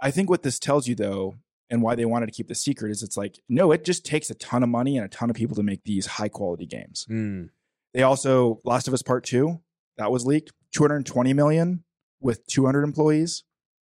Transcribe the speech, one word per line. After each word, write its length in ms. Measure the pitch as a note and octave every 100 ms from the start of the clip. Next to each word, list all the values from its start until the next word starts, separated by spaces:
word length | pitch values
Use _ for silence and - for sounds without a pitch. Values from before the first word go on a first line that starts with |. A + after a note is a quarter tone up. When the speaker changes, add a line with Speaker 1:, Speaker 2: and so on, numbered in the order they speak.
Speaker 1:
I 100 | C3+
think 180 | E3 G3
what 120 | F#3+
this 160 | C3+ -
tells 300 | C#3+ D3 B2
you, 60 | G#2
though, 400 | G2+ G2 F#2+ G#2 _ _ -
and 120 | A#2+
why 120 | A2+
they 100 | A#2
wanted 220 | A#2 A#2+ A2+
to 60 |
keep 160 | - A2+
the 60 |
secret 360 | A#2 C#3+ - G#2+
is 120 | G#2
it's 140 | G#2+ -
like, 220 | G2+ - -
no, 220 | B2+ F3+
it 140 | D#3
just 200 | D#3+ F3
takes 240 | - D3+ -
a 40 |
ton 280 | A2+ - B2
of 60 | A#2+
money 280 | A#2+ C3 C3+
and 80 |
a 40 | G2
ton 220 | - A#2+
of 60 | A2+
people 200 | A2 G#2+
to 60 |
make 220 | G#2 G2
these 220 | A2 G2 -
high 220 | - G#2+
quality 380 | - F#2+ F2 F2
games. 400 | A1 - - -
Speaker 2:
Mm. 420 | A2 G#2+ F#2+ E2+ _ _ _ _
Speaker 1:
They 100 | B2+
also, 580 | C3 C3+ C3+ C3 A#2+ G#2+
Last 240 | A#2+ B2 C3
of 60 |
Us 80 | B2+
Part 220 | - B2
Two, 360 | - - D3+ E3+ _ _ _ -
that 140 | G#2+
was 160 | B2 B2
leaked. 260 | D3+ - _ _
Two 100 | -
hundred 240 | D3 D3 B2+
twenty 260 | B2 B2+
million 520 | C#3 D3 D#3+ E3+ F3 - _ _ _
with 240 | B2+ A2 -
two 180 | C3+ C3
hundred 160 | C#3+
employees. 600 | D3 D3+ D#3 D3+ E3+ - - _ _ _